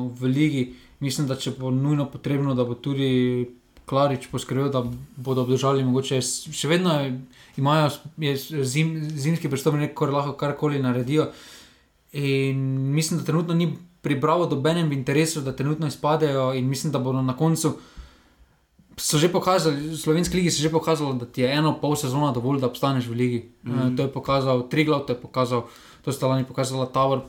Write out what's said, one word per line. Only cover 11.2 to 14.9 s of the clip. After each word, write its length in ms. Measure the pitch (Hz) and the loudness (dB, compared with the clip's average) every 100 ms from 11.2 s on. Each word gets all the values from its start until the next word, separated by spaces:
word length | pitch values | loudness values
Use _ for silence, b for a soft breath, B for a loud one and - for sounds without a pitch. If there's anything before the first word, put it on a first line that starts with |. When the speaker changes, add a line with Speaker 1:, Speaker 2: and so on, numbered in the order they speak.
| 143 B B B B B B _ _ | 0 B B B B B B _ _
Speaker 1:
In 440 | 143 139 135 135 135 135 131 135 | -4 0 2 0 0 0 0 0
mislim, 280 | 147 160 170 | 0 0 -2
da 80 | 147 | 0
trenutno 280 | 156 170 | 0 2
ni 180 | 170 170 139 - _ | 2 0 -2 -12 _
pri 180 | - 147 | -4 0
Bravo 300 | 156 170 165 | 2 2 2
dobenem 420 | 139 147 170 | 0 0 2
v 60 | 160 | 0